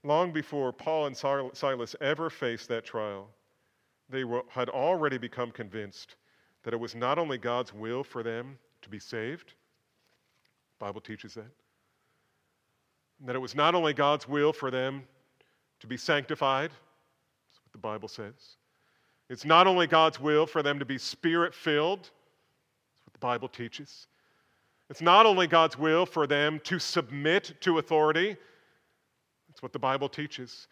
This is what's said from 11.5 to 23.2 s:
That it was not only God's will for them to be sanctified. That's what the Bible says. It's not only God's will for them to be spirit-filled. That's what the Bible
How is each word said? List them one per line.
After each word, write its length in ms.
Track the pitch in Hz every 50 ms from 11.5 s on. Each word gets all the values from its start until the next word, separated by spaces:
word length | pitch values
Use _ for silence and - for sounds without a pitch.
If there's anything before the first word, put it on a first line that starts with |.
| _ _ _ _ _ _ _ _ _ _ _ _ _ _ _ _ _ _ _ _ _ _ _ _ _ _ _ _ _ _ _ _ _ _ 143
That 100 | 123 123
it 40 | 131
was 160 | 127 120 120
not 200 | 143 147 160 170
only 180 | 180 165 151 143
God's 340 | 135 143 143 147 147 -
will 260 | 123 143 147 147 151 156
for 180 | - 143 131
them 320 | 123 127 127 135 135 139 127 _ _ _ _ _ _ _ _ _ _ _ _ _ _ _
to 80 | -
be 100 | 110 127
sanctified. 720 | 120 - - 156 143 139 - 151 - 143 135 135 131 151 165
That's 880 | - - _ _ _ _ _ _ _ _ _ _ _ _ _ _ _ _ _
what 80 | _ _
the 40 |
Bible 300 | 110 95 110 107 107 107
says. 480 | 101 - - 110 101 131 _ _ - - _ _ _ _ _ _ _ _ _ _ _ _ _ _ _
It's 140 | 127 120 -
not 240 | 147 160 170 185
only 200 | 190 185 180 170
God's 320 | 135 165 160 160 160 156 123
will 260 | 135 151 151 151 160
for 160 | 156 - 165
them 180 | 143 143 143 143
to 60 | 139
be 120 | 123 139
spirit-filled. 1000 | 123 - - - _ - 165 165 170 170 175 - - - 165 147 147 151 175 196 190
That's 1080 | - - _ _ _ _ _ _ _ _ _ _ _ _ _ _ _ _ _ _ _
what 80 | - _
the 60 |
Bible 300 | -